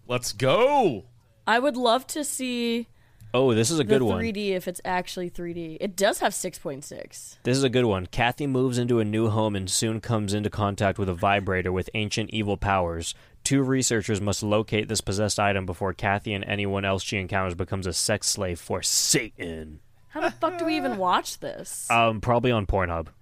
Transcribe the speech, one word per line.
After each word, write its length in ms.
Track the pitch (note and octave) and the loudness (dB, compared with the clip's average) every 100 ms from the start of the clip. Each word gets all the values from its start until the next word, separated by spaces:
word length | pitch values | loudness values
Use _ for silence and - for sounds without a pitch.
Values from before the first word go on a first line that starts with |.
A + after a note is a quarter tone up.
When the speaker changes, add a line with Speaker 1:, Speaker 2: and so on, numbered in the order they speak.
| - | -4
Speaker 1:
Let's 240 | B2 - | -4 -4
go! 720 | G#2 C3 F3 C4 D4 G#3 G#2+ - - _ _ - | 0 4 4 4 4 2 0 -8 -20 _ _ 0
Speaker 2:
I 120 | A3+ | 2
would 160 | C#4 A#3+ | 2 2
love 300 | B3 A#3+ B3+ | 2 2 0
to 160 | D#4+ | -6
see 640 | C#4+ - B3+ A#3+ A#3 A#3 A#3 - _ - - B2 | -4 -4 -4 -2 0 -2 -4 -12 _ -20 -4 2
Speaker 3:
Oh, 160 | C3+ | 4
this 160 | A2 A#2 | 4 4
is 80 | E3 | 2
a 20 | |
Speaker 2:
the 60 | A2+ | 4
Speaker 3:
good 140 | C3 | 4
one. 160 | A#2 F#2 | 4 2
Speaker 2:
three 100 | - | 0
D 200 | G3 G3+ | -2 -2
if 160 | F#3 F#3 | -2 -4
it's 120 | F3+ | -8
actually 440 | - F3+ F3+ - F3+ | -4 -2 -4 -6 -8
three 240 | F3 F3 | -8 -8
D. 240 | E3+ D#3+ D#3 | -8 -10 -6
It 160 | G#3 F3+ | -6 2
does 240 | G3 E4+ | 2 2
have 120 | B3+ | 0
six 260 | G3 F#3 - | -2 -6 -8
point 260 | E3+ C3+ | -10 -10
six. 520 | - - - - - - | -10 -14 -14 -16 -18 -6
Speaker 3:
This 140 | B2 C3 | 0 2
is 60 | |
a 40 | C3+ | 4
good 160 | A#2+ | 4
one. 220 | A#2+ F#2+ F2+ | 4 2 -2
Kathy 400 | - A#2+ - C#3+ | 0 0 0 0
moves 320 | B2+ C3 B2 | 2 2 2
into 220 | B2 A#2+ | 2 2
a 40 | |
new 240 | G#2+ A2 A2+ | 2 2 2
home 260 | G#2+ A2 G2+ | 2 0 0
and 120 | F#2+ | -2
soon 320 | - A2+ A2 | -2 0 -2
comes 320 | - A2+ G#2 | -2 -2 0
into 160 | G#2 G#2 | -2 -2
contact 500 | - G#2 G2 G2+ F#2 | 0 -2 2 0 2
with 80 | F#2+ | -2
a 60 | |
vibrator 580 | F2 G2+ G2+ F#2+ F#2 F2+ | 0 2 2 2 -2 0
with 180 | F#2 F2+ | -2 -4
ancient 360 | A2 G#2 - G#2+ | -4 -4 -2 -4
evil 260 | G#2+ G#2 G2 | -2 -2 0
powers. 580 | G#2 G2 F2 E2 E2 - - - | 2 2 2 -2 -6 -10 -14 -8
Two 200 | - C#3 | 0 2
researchers 580 | C3 C3+ B2 A#2 G2 G#2 | 4 2 2 0 0 0
must 220 | G2+ F#2+ | 0 0
locate 460 | G#2+ G#2+ A2 G#2+ G#2 | 2 2 2 0 0
this 120 | G#2+ | -2
possessed 360 | - G2 G#2+ - | -2 0 0 2
item 260 | G2+ G2 F#2 | 2 0 -2
before 260 | F2+ G2 | -4 -4
Kathy 400 | F2+ G#2 G2+ A2 | -2 0 0 0
and 120 | G2+ | -4
anyone 400 | G2+ G2+ G2+ G2 | -4 -2 -2 0
else 180 | G2 F#2+ | 0 0
she 160 | - G#2 | -2 -4
encounters 360 | F#2 G2 F#2+ F2 | -2 -2 -2 -2
becomes 300 | F#2 G2 F#2 | -4 -4 -4
a 40 | |
sex 360 | D#2+ - G#2 - | -2 0 0 0
slave 300 | - F#2 E2+ | -2 -2 -4
for 220 | - F2+ | -4 -4
Satan. 1000 | - - - - A2 - F2+ D#2+ D#2 D2+ - - - | 0 0 2 0 -2 -8 -10 -10 -12 -16 -20 -20 -14
Speaker 2:
How 120 | D4+ | -4
the 80 | E4 | -4
fuck 260 | - D#4+ F4 | -2 -2 -2
do 80 | |
we 120 | E4 D#4 | -2 -2
even 200 | C4+ G#3+ | -2 0
watch 440 | F#3 G3+ - - | 2 2 0 -8
this? 500 | - - E3+ - - | -10 -10 -10 -8 0
Speaker 3:
Um, 300 | A#2 A#2 A2 | 4 4 2
probably 320 | A#2+ A#2+ B2 | 2 2 4
on 140 | A2+ F#2+ | 2 2
Pornhub. 420 | G2+ F2 E2 E2 - | 0 0 -2 -6 -12